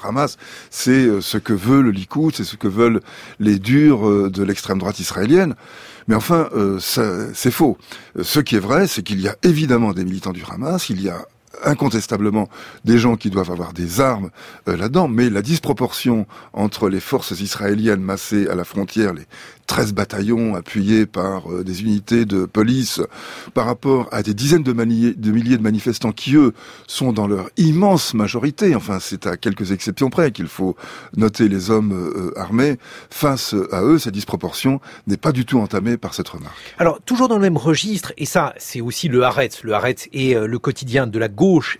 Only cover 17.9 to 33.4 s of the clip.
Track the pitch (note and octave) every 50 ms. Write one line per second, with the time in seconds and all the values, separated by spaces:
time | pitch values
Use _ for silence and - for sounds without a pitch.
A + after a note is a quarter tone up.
17.9 | G#2 F#2+ F#2+ F#2+ G2 F#2+ - - A2 G#2 G2 - F2+ F2+ E2+ - - G2+ G2 -
18.9 | - G#2+ G#2+ G2 F2 D2 D2 - - - - - - _ _ - - - B2 G#2+
19.9 | G#2 G2 G2+ - - G2+ G2+ G#2+ A#2 A#2 A#2 A2 G2+ F2 E2+ - - G#2+ F#2+ G2+
20.9 | A2 A2 G#2+ G#2 - F#2+ F2+ G2 G2 F#2 F2 E2 F2 F2+ F#2 F#2+ F2+ F2 G#2 A2
21.9 | G#2 G2+ G2 - A#2 A#2 A2+ G#2 G2+ F#2+ F#2 - - G#2+ D3+ A3+ - C3+ A#3 -
22.9 | - - - - - - - - - - - - - C3 A2+ A#2 A#2+ - - C#3
23.9 | C3+ B2+ A#2+ - - G#2+ G2 G#2 G#2 G#2 B2+ C#3+ E3+ E3 D3 B2+ A#2+ A#2 A2+ A#2
24.9 | A#2 A2+ A#2 A#2+ - - A2 G#2+ G#2+ A#2 A2+ A#2+ B2+ A2+ A2 G#2+ G#2+ G#2+ - B2
25.9 | A2+ - - A2+ G#2 - - - C3+ D3+ C#3+ A#2+ - - - - - - - -
26.9 | - - C#3+ B2+ A2+ A2 G#2 G2+ G#2 F#2+ F#2+ - - - F3 D#3 D3+ E3+ G3+ G3+
27.9 | F#3+ D3+ - - - A2 G#2 G2 - A#2+ A2+ D3+ D3+ - G#3+ F#3 D3 G#2+ D#2+ G#2
28.9 | G2 F#2 - - G2 F2 - G2+ F2 F2 - A2+ G2 - G#2+ F2+ G2 F#2 - A2
29.9 | F#2 - C#3 B2+ - - E3 C#3 G#2 - F2 D2+ - - F#2+ F#2 E2+ - - -
30.9 | - - - - - - A2 G#2+ G#2+ - A#2 G#2 G2 F#2+ F2+ G2+ A2 A2 G#2+ G#2
31.9 | G2 F#2 F2 D#2+ - - F2+ F2 - - F#2+ F2+ G#2 A#2+ C3+ D3 C#3+ B3 - -
32.9 | - - - - - - - C#3+ C3+ A#2+